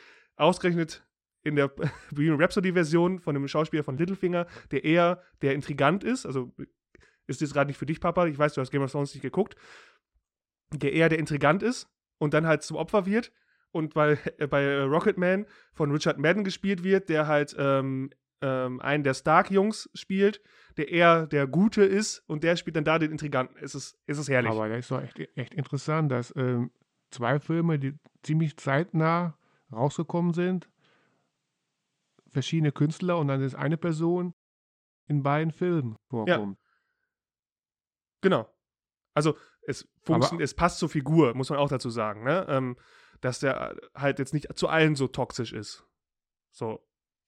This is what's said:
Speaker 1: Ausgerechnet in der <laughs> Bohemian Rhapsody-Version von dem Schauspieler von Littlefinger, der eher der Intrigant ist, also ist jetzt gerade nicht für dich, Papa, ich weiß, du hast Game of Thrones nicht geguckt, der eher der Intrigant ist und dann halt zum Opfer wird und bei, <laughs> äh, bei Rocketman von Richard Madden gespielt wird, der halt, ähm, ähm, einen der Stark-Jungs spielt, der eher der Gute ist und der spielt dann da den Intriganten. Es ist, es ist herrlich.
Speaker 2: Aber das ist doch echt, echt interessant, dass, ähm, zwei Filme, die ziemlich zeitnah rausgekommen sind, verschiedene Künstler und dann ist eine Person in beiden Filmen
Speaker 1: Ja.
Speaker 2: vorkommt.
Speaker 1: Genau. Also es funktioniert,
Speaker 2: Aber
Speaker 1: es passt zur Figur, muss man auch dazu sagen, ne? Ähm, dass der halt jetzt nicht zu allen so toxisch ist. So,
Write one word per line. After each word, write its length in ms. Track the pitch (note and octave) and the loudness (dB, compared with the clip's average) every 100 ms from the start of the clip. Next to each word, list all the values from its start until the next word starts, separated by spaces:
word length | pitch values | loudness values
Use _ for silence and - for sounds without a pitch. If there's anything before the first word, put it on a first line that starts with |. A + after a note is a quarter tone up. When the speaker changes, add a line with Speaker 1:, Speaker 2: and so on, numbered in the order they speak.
| - - _ - | -20 -20 _ 2
Speaker 1:
Ausgerechnet 720 | D3+ F3+ F3+ E3+ D#3+ - _ _ _ _ | 2 4 2 0 -2 -8 _ _ _ _
in 120 | D3+ D3 | -2 0
der 140 | C#3 | 0
<laughs> 420 | - C#3 - - | -2 -6 -6 -10
Bohemian 280 | C#3+ D#3+ D3 | 0 2 4
Rhapsody-Version 800 | F3+ G#3 F#3 F3+ D#3 E3+ F3 F#3 | 4 2 2 2 2 4 2 0
von 140 | E3 | -4
dem 140 | C#3+ C#3 | -4 -2
Schauspieler 360 | D#3 D#3 D#3 | -2 -2 -2
von 140 | D3 C3 | -4 -2
Littlefinger, 480 | F3 G3 F#3 F3 F3 - - | -2 -2 -2 -2 -4 -10 -8
der 120 | C3+ | -4
eher 400 | D3+ E3+ F3 F3 - _ | 2 4 4 0 -8 _
der 120 | C3+ C#3 | -2 -2
Intrigant 480 | C3+ C#3+ C#3 G3 | -4 0 2 2
ist, 220 | G#3 B3+ - | -2 -4 -4
also 280 | C3 B2+ - C3+ _ _ _ _ _ - | -6 -6 -12 -18 _ _ _ _ _ -10
ist 140 | C#3 | -6
jetzt 120 | D3 | -2
gerade 160 | C#3+ C#3 | 0 0
nicht 80 | C3+ | -2
für 80 | C3+ | -6
dich, 160 | D#3+ | -2
Papa, 240 | F3 F3 E3+ | -2 2 0
ich 100 | C#3 | 2
weiß, 160 | D3+ | 0
du 80 | C#3+ | 0
hast 100 | B2+ | -2
Game 100 | C#3 | -2
of 100 | C3+ | -2
Thrones 220 | D3 C#3+ | -2 -6
nicht 80 | C3+ | -6
geguckt, 340 | C3 F3+ A3 - - - - _ _ _ _ _ _ _ _ | -4 -2 -2 -6 -20 -20 -20 _ _ _ _ _ _ _ _
der 220 | D3 C#3 | -4 -2
eher 160 | D#3+ E3 | 2 2
der 100 | D#3+ | 2
Intrigant 440 | D#3 D3 C#3+ F#3+ | -2 2 2 2
ist 260 | G#3+ B3+ - _ _ _ | 0 -4 -10 _ _ _
und 140 | D3+ | 0
dann 120 | D3+ D#3+ | 2 2
halt 160 | D3+ | 0
zum 140 | - D#3 | 0 -8
Opfer 280 | E3 G#3+ F#3 | 0 0 2
wird 260 | A3 - _ _ _ _ | -2 -2 _ _ _ _
und 220 | E3+ D#3 D#3 | -6 -2 2
bei, 160 | D3+ | 4
<laughs> 240 | D3 - - | 2 -2 -6
äh, 100 | C#3+ | 0
bei 360 | C#3+ C#3 C#3 | 2 2 2
Rocketman 640 | C3+ D#3 G#3+ F#3 F3+ F#3+ G#3+ - _ | 2 2 2 2 2 0 -2 -14 _
von 180 | - D3 | -4 -2
Richard 280 | D3 E3 C#3+ | 0 0 2
Madden 240 | D3+ G3 | 2 2
gespielt 400 | G3 - G3 F#3+ | -2 -4 -4 -2
wird, 260 | F#3 F#3+ F#3+ | 2 2 2
der 180 | D#3 D3+ | 0 2
halt, 280 | D3 C#3+ - | 2 0 -2
ähm, 540 | C#3 C3+ C3+ C3 C3+ - _ _ | 0 2 0 -4 -6 -12 _ _
ähm, 380 | C#3 C3 B2+ B2+ | -4 -2 -4 -4
einen 240 | C3+ D3 | -2 0
der 100 | C#3 | 0
Stark-Jungs 760 | C3 D#3 E3 G3 F#3+ G#3 G#3+ - | 0 4 4 4 2 2 -2 -12
spielt, 480 | - - F#3+ G3 G#3 _ _ _ - | -18 -6 2 2 0 _ _ _ -8
der 120 | D3+ | -2
eher 380 | E3+ E3+ E3 D#3 | 4 6 6 2
der 180 | D3 C3+ | 0 2
Gute 380 | D#3 G#3+ G#3+ | 2 2 4
ist 360 | G3 G3 G#3+ - | 4 4 -2 -8
und 240 | - D#3 | -8 -2
der 120 | E3 E3+ | 0 0
spielt 220 | - D#3+ | -2 -2
dann 80 | D#3 | 2
da 120 | D#3+ | 2
den 140 | D#3 | 0
Intriganten. 460 | D#3 D3+ C3 B2+ - | -4 -4 -2 -2 -8
Es 140 | C#3+ C#3 | -12 -12
ist, 240 | - - - | -14 -14 -8
es 120 | D3 | -8
ist 120 | C#3 | 0
herrlich. 220 | B2+ A2+ | 2 2
Speaker 2:
Aber 180 | A2 A2 | 0 -2
das 100 | A#2 | -4
ist 120 | - | -6
doch 100 | C3+ | -6
echt, 180 | C3+ - D#3 - | -8 -12 -12 -10
echt 160 | A#2+ | -8
interessant, 560 | D#3+ - C#3 - D#3 D3+ | -8 -6 -6 -2 0 0
dass, 240 | B2 A#2+ D3 | 0 -4 -4
ähm, 340 | B2+ A#2+ B2 - _ _ _ | -2 0 -4 -8 _ _ _
zwei 280 | - A#2 C#3+ | -6 -2 -2
Filme, 400 | - E3 E3+ D3+ | 0 0 0 0
die 200 | C3+ C#3+ _ _ | -2 -8 _ _
ziemlich 320 | - D#3 D#3+ - | -2 0 0 -4
zeitnah 840 | C#3 C#3 F3+ D#3+ D#3+ E3+ F3 - _ _ _ | -2 0 0 0 2 0 -2 -8 _ _ _
rausgekommen 600 | A2+ C#3+ - D#3+ E3+ F3 | -4 -2 -2 -4 -2 0
sind, 360 | E3+ F3+ F#3 - _ _ _ _ _ _ _ _ _ _ _ _ _ _ _ _ | 0 -2 -2 -6 _ _ _ _ _ _ _ _ _ _ _ _ _ _ _ _
verschiedene 400 | C#3 - E3 D3+ | -6 -2 0 0
Künstler 460 | - D3 - F3+ F3 | 2 0 0 -2 0
und 100 | C#3+ | 0
dann 140 | C3+ | 0
ist 140 | C3+ C3 | -2 -4
eine 200 | C#3 D#3+ | -4 -2
Person 580 | F3 D#3 E3 F3+ F3+ - _ _ _ _ _ _ - | -2 0 0 0 -4 -10 _ _ _ _ _ _ -2
in 140 | D3 | 0
beiden 300 | C#3 D3 E3 | 2 0 0
Filmen 420 | - F3+ E3+ B2 | -2 0 0 -2
Speaker 1:
Ja. 40 | A2 _ | -8 _
Speaker 2:
vorkommt. 500 | A#2 G#2+ D3+ G2+ G2 _ _ _ _ _ _ _ _ _ _ _ _ _ _ _ _ | -4 0 0 0 -8 _ _ _ _ _ _ _ _ _ _ _ _ _ _ _ _
Speaker 1:
Genau. 260 | F#3+ D3 G#2+ _ _ _ _ _ _ D3 | 2 2 0 _ _ _ _ _ _ 0
Also 200 | D3+ - - _ | 0 -2 -8 _
es 260 | - C3 - _ | -10 -10 -12 _
funktioniert, 360 | - E3 - E3 | 0 2 2 0
Speaker 2:
Aber 40 | |
Speaker 1:
es 100 | C#3+ | -4
passt 260 | - F3 - | 0 -2 0
zur 100 | D#3+ | -4
Figur, 440 | D#3 C3+ E3 C3 | -2 2 4 4
muss 160 | B2+ C3 | 2 -4
man 100 | C#3+ | 0
auch 100 | C#3+ | 0
dazu 200 | B2+ B2 | -2 -4
sagen, 340 | A2+ G#2+ G#2 | -4 -4 -4
ne? 220 | B2 F3 - | -2 -2 0
Ähm, 300 | C3+ B2+ B2 _ - _ _ | -2 -2 -8 _ -20 _ _
dass 200 | B2+ B2 | -6 -2
der 360 | C#3 - - G1+ - C3+ | -2 -2 -6 -10 -16 -4
halt 240 | C#3 C#3 | -2 -2
jetzt 140 | C3 | -2
nicht 240 | D3+ - - | -4 -6 -4
zu 120 | D#3+ | 0
allen 260 | D#3+ D#3 C#3 | 2 2 2
so 120 | B2+ | -2
toxisch 440 | - B2 - A2+ | -4 -6 -6 -8
ist. 340 | - G#2+ - _ _ _ _ _ _ _ | -10 -14 -18 _ _ _ _ _ _ _
So, 360 | - A2+ G#2+ _ _ _ _ | -10 -10 -10 _ _ _ _